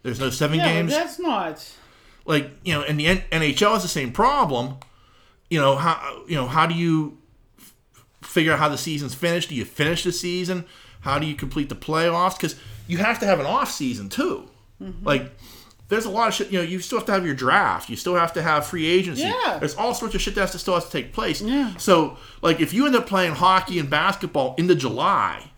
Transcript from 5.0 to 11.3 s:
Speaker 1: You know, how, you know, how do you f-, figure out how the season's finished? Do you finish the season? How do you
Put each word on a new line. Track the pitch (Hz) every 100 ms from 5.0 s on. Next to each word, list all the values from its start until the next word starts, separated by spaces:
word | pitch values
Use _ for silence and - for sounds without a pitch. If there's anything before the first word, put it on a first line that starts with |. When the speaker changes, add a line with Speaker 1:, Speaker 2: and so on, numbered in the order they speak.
| _ _ _ _ _
Speaker 1:
You | 165
know, | 139 139
how, | 165 160 143 127 -
you | 147
know, | 123
how | 156 165
do |
you | 170 170 160 151 - _ _ _ _
f-, | - _ _ _ _ _
figure | - 180 160
out | 147
how | -
the | -
season's | 170 151 139
finished? | - 170 175 165
Do | 120
you | 101
finish | - 147 170 180
the |
season? | 170 175 180 175 180 170 - - -
How | 135 143
do |
you | 151